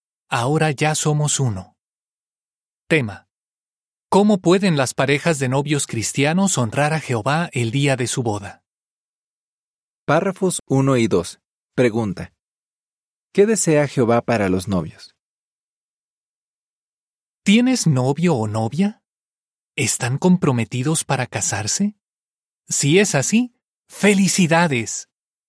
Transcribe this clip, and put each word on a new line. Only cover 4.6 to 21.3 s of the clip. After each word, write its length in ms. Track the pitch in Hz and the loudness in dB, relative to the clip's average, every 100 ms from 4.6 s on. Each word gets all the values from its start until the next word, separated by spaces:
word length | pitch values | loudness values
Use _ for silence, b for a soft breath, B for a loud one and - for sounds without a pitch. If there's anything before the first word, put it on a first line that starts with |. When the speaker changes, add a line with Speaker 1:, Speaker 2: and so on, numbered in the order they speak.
| 190 147 | 2 2
Speaker 1:
las 160 | 127 | 0
parejas 460 | - 135 143 170 143 | 0 0 0 0 -2
de 100 | 131 | -2
novios 380 | 135 143 147 - | -2 -2 -4 -2
cristianos 720 | 117 101 - 143 180 196 - | -4 -4 0 0 2 0 0
honrar 340 | 117 131 147 | -2 0 0
a 60 | 156 | -2
Jehová 500 | - 117 131 156 170 | -4 -4 -2 -2 -4
el 200 | 127 117 | -4 -2
día 240 | 135 143 127 | 0 0 0
de 100 | 123 | -2
su 160 | - | -4
boda? 420 | 113 104 98 - _ _ _ _ _ _ _ _ _ _ _ _ _ _ - | -4 -6 -10 -18 _ _ _ _ _ _ _ _ _ _ _ _ _ _ 0
Speaker 2:
Párrafos 540 | 151 190 185 185 - - | 0 0 -2 -4 -4 0
uno 300 | 135 135 127 | 0 2 2
y 100 | 113 | 2
dos. 320 | 92 85 - _ _ _ | 0 -2 -12 _ _ _
Pregunta. 580 | - 123 110 107 87 87 _ _ _ _ _ _ _ _ _ _ | 0 0 0 -4 -6 -12 _ _ _ _ _ _ _ _ _ _
¿Qué 140 | - 208 | 0 2
desea 400 | 220 170 147 143 | 2 2 2 2
Jehová 340 | - 113 117 | 0 2 2
para 280 | - 113 95 | 0 0 0
los 180 | 92 98 | 0 -2
novios? 480 | 92 80 - - _ _ _ _ _ _ _ _ _ _ _ _ _ _ _ _ _ _ _ _ _ _ _ | -4 -4 -12 -20 _ _ _ _ _ _ _ _ _ _ _ _ _ _ _ _ _ _ _ _ _ _ _
Speaker 1:
¿Tienes 460 | - 220 247 254 165 | 2 4 4 2 0
novio 480 | 131 127 143 175 127 | 2 0 0 0 0
o 120 | 107 | -2
novia? 540 | 110 113 147 202 - _ _ _ _ _ _ _ - | -2 -4 -2 -2 -4 _ _ _ _ _ _ _ -4
¿Están 440 | 127 - 123 139 | -4 -2 -4 0
comprometidos 840 | 185 180 147 120 110 123 135 160 - | 2 2 2 0 -2 -4 -2 -4 -4
para 200 | 131 | -4
casarse? 720 | 123 | -4